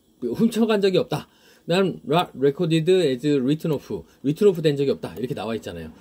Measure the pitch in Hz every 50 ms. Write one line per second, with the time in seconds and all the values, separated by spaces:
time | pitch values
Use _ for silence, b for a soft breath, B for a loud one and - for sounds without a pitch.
0 | _ _ _ - 123 117 123 - 226 226 - 214 233 220 220 202 190 196 185 165
1 | - - 151 123 - b b b b b b b b 160 170 190 196 170 - -
2 | - 120 151 175 175 - - 127 131 143 139 - 180 160 160 165 156 180 190 185
3 | 165 135 131 120 135 151 147 139 123 135 156 156 - 165 147 123 - - 110 87
4 | - b b b b 135 156 - 214 208 175 165 156 156 143 139 143 135 110 -
5 | - 120 82 101 120 117 - - 98 110 113 104 - 104 87 82 80 80 - B